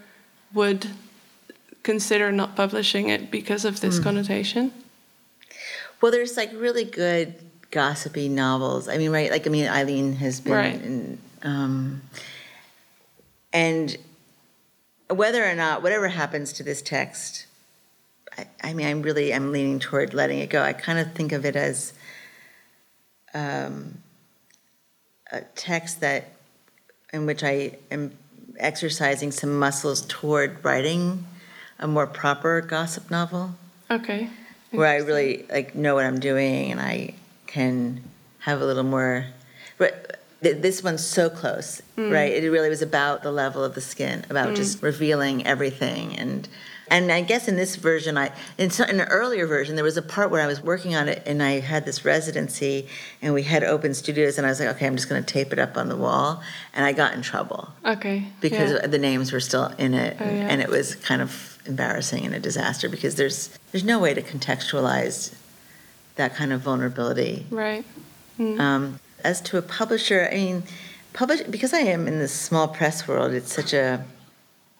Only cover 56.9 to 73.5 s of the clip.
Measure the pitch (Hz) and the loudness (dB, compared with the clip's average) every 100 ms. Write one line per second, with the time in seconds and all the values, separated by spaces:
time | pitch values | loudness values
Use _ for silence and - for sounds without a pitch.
56.9 | 139 143 - - - - - - - 233 | 4 2 0 -4 -4 -4 -6 -10 -6 -2
57.9 | 214 202 196 196 - 156 214 143 143 147 | -2 -2 -2 -4 -2 0 2 4 2 2
58.9 | 147 139 131 131 127 127 127 - - 135 | 2 2 2 0 -2 0 0 0 0 2
59.9 | 127 117 - 208 208 202 139 - 135 135 | 2 0 -2 -2 0 2 2 2 2 0
60.9 | - - 131 127 - - - - 131 123 | -4 -2 0 -2 -6 -14 -14 -6 -2 -2
61.9 | 113 131 127 - - - - - - - | -2 -2 -2 -2 -4 -4 -2 -2 -2 -4
62.9 | - 139 139 139 - - - - 190 202 | -2 -2 0 0 -2 -8 -12 -8 -2 2
63.9 | 233 170 131 - 139 135 131 - 143 127 | 4 4 2 -2 -4 -2 -2 -2 0 2
64.9 | 131 120 - - - - - - - - | 2 0 -4 -8 -12 -20 -20 -20 -20 -20
65.9 | - - - 131 131 143 131 135 131 127 | -20 -12 -2 -2 0 -2 0 0 0 0
66.9 | 127 120 123 120 123 - 220 214 214 - | 0 0 0 0 -2 -6 -4 -2 -4 -8
67.9 | - - - - - 226 214 143 139 139 | -16 -20 -20 -14 -2 -2 2 2 2 0
68.9 | 131 - - 165 175 - 185 165 - 220 | -6 -16 -4 -2 -2 -2 -2 -2 -2 0
69.9 | 226 - 190 175 196 190 180 175 - - | 0 2 4 4 2 0 -2 -6 -12 -18
70.9 | - - - 254 320 - 214 254 339 233 | -20 -16 -2 2 2 0 -2 0 2 4
71.9 | 170 165 156 139 - - 160 156 - 156 | 2 2 0 0 -2 0 2 2 2 0
72.9 | 165 - 127 127 127 123 | 0 0 2 2 0 -2